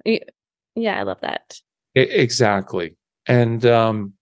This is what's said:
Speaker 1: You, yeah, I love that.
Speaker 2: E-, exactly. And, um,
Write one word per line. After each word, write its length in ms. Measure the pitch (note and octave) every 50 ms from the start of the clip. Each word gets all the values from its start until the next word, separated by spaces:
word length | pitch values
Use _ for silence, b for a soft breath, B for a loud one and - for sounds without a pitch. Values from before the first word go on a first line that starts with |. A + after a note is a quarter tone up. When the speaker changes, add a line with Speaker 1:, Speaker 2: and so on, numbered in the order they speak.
| -
Speaker 1:
You, 160 | A3 A3+ - - - - _ _ _ _ _ _ _ -
yeah, 240 | A3+ A#3 G#3 F#3+ -
I 40 | C#3+
love 180 | G3 F#3 -
that. 380 | - - - - _ - - - _ _ _ _ _ _ -
Speaker 2:
E-, 60 | C3
exactly. 960 | C#3+ - - G3+ C3+ A#2 - - A#2 G#2 G2+ G2 F#2+ - - F#2 E2+ D#2+ - _ _ _ _ _ -
And, 380 | - B2 A#2+ A#2+ A#2 A#2 A2+ A#2+
um, 480 | A#2+ A#2 A2+ A2+ A2+ A2 G#2+ G2+ G2 - _